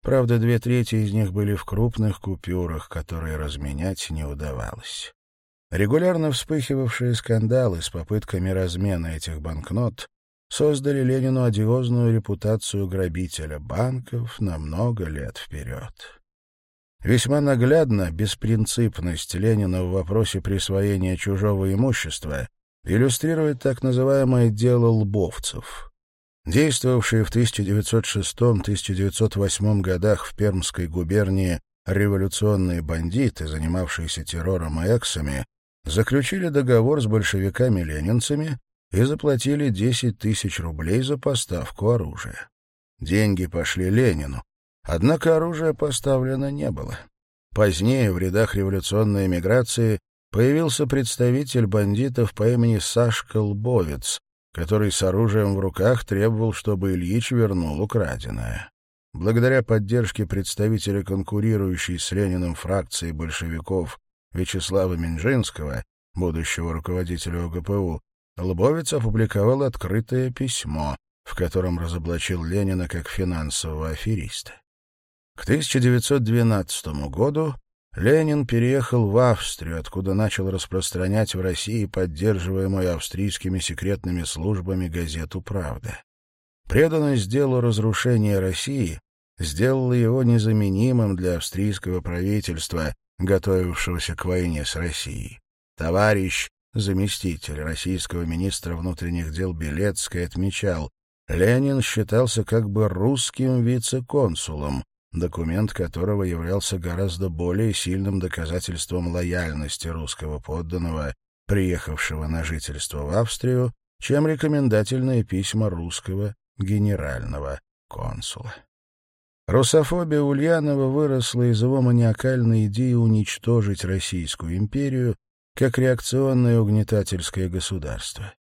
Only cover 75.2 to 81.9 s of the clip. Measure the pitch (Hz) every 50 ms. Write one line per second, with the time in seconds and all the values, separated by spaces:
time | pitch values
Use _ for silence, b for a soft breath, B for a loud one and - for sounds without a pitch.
75.2 | _ _ _ - - - 139 151 151 - - 135 120 123 123 123 - - 143 139
76.2 | 117 107 113 120 117 113 110 98 85 - - - - 82 76 71 71 71 65 82
77.2 | 117 143 147 156 160 151 131 - _ _ _ _ _ _ - 120 - 117 147 160
78.2 | 160 156 147 147 135 117 117 117 117 123 135 135 120 - 123 120 110 101 98 117
79.2 | 127 123 110 - - - - - 80 80 82 82 - - - 95 95 98 95 101
80.2 | 110 104 - - 95 95 95 90 - - - 95 90 - - 90 92 92 101 110
81.2 | 110 - - 92 92 92 87 80 - 104 110 113 104 98